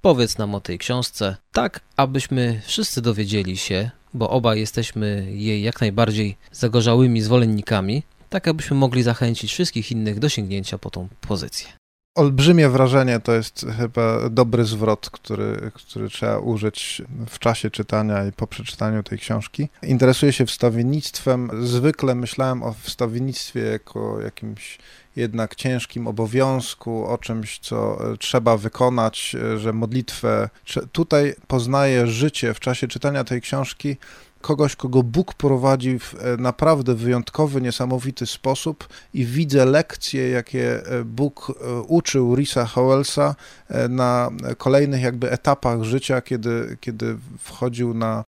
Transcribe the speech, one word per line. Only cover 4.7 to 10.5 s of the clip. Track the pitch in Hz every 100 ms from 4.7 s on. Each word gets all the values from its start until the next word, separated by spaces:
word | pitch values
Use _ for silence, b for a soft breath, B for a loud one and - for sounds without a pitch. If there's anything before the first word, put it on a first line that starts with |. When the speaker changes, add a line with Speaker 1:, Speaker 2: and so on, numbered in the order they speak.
| - 110 - 107 101 95
Speaker 1:
jej | 101 107 104
jak | 107 -
najbardziej | 113 101 113 107 104 95 b
zagorzałymi | - 117 120 117 117 127 113
zwolennikami, | 107 123 117 107 101 107 95 123 - _ -
tak | 196 170
abyśmy | 160 - 139
mogli | 135 127
zachęcić | 120 113 120 113 107
wszystkich | - 180 117 110
innych | 117 107 104
do | 147
sięgnięcia | 127 101